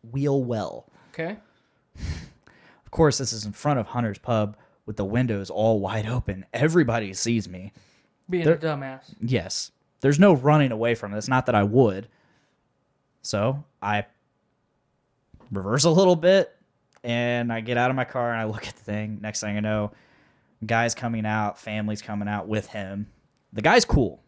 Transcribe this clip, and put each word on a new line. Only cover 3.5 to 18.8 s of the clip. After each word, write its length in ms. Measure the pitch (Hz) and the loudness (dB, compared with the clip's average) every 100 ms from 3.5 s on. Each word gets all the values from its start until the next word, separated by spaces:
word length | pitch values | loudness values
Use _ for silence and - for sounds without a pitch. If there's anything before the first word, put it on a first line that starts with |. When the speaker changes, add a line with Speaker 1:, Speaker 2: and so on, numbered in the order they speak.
Speaker 1:
front 280 | 101 147 139 | -6 -2 -2
of 60 | 107 | -2
Hunter's 300 | 123 117 104 | -4 -4 -6
Pub 380 | - 113 104 107 _ _ - | -2 0 0 -6 _ _ -14
with 100 | 104 | -6
the 80 | |
windows 460 | 98 117 127 104 98 | -2 0 0 -2 -4
all 300 | 82 110 110 | 0 2 2
wide 260 | 95 110 107 | 0 -4 -2
open. 400 | 123 - 95 - | -4 -4 -8 -8
Everybody 600 | - 156 170 127 117 104 | 0 2 4 4 0 -4
sees 340 | 95 117 113 95 | -6 0 0 -2
me. 240 | 90 98 _ _ _ _ _ - | -12 -16 _ _ _ _ _ -6
Speaker 2:
Being 140 | 180 | 0
Speaker 1:
There 100 | 160 | 2
Speaker 2:
a 40 | 165 | 2
dumbass. 560 | 160 147 135 131 - - | 0 -6 -8 -14 -20 -10
Speaker 1:
Yes. 520 | 120 123 82 - - _ _ _ | -2 -2 -2 -8 -10 _ _ _
There's 180 | 139 143 | 2 6
no 140 | 202 | 6
running 380 | 147 135 151 139 | 6 6 4 4
away 220 | 110 117 | 2 0
from 180 | 117 104 | 0 -4
it. 60 | 104 | -8
It's 100 | 107 | 0
not 180 | 127 127 | 0 4
that 80 | |
I 80 | 110 | 4
would. 440 | 101 120 117 95 101 _ _ _ _ _ _ _ _ _ _ _ | 4 6 4 2 -10 _ _ _ _ _ _ _ _ _ _ _
So 420 | - 104 110 139 - _ | -6 -2 0 -2 -10 _
I 240 | 101 104 104 _ _ _ _ _ _ _ _ _ _ _ _ - - | -4 -2 -4 _ _ _ _ _ _ _ _ _ _ _ _ -20 -10
reverse 340 | 98 95 127 | -8 -2 2
a 60 | 151 | 4
little 260 | 160 190 175 | 6 6 6
bit, 380 | 170 196 - _ _ _ _ _ | 6 4 2 _ _ _ _ _
and 480 | 120 117 120 120 120 | -4 -2 0 0 -2
I 80 | 113 | -4
get 160 | 113 120 | -2 0
out 120 | 127 | 2
of 60 | 131 | 0
my 80 | |
car, 280 | 123 127 120 | -2 -2 -2
and 80 | 113 | -2
I 40 | |
look 220 | 110 107 - | -4 -6 -12
at 60 | |
the 60 | - | -14